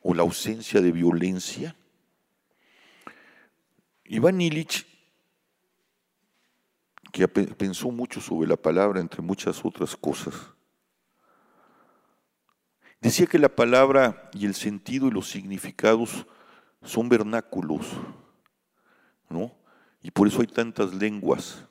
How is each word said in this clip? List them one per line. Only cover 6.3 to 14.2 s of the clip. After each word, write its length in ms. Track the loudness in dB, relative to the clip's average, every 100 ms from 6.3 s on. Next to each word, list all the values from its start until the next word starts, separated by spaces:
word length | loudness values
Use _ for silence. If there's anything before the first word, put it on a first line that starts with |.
| _ _ _ _ _ _ -20 -16
que 120 | 0
ape-, 300 | 0 2 -2
pensó 360 | -2 -6 -4 -8
mucho 320 | -6 -8 -10
sobre 260 | -8 -4 0
la 80 | 0
palabra, 440 | 2 2 2 0
entre 200 | -6 -8
muchas 420 | -8 -4 -4 -4
otras 300 | -6 -6 -8 -6
cosas, 380 | -6 -6 -8 -12 -18 _ _ _ _ _ _ _ _ _ _ _ _ _ _ _ _ _ _ _ _ _ _ _ _ _
decía 260 | 0 4 4
que 120 | 6
la 100 | 4
palabra 840 | 4 4 6 8 6 4 2